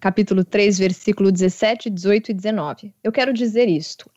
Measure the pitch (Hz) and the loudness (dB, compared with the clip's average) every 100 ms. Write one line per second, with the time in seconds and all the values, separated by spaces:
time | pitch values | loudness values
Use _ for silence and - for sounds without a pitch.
0 | 190 185 202 190 180 208 202 185 185 185 | -4 0 0 0 0 2 2 2 0 -2
1 | - 208 196 185 185 - 220 240 233 185 | -2 0 2 2 0 0 -2 -2 -6 -4
2 | 185 208 220 196 202 214 151 - 208 - | 0 0 0 -6 -4 -4 -4 -8 -14 -10
3 | 214 226 254 233 240 220 240 156 160 - | -4 -2 -2 0 -2 0 2 0 -4 -16
4 | - | -20